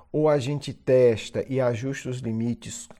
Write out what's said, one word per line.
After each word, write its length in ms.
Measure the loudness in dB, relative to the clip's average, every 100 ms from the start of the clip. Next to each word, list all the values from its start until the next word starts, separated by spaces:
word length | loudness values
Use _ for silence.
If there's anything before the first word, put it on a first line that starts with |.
| _
ou 180 | 0 2
a 100 | 2
gente 360 | 0 -6 -8
testa 720 | -8 2 6 6 4 -4 -8 -4
e 140 | -2
ajusta 480 | 0 -2 -6 -8 -8
os 100 | -8
limites 720 | -6 -4 -4 -4 -10 -16 -18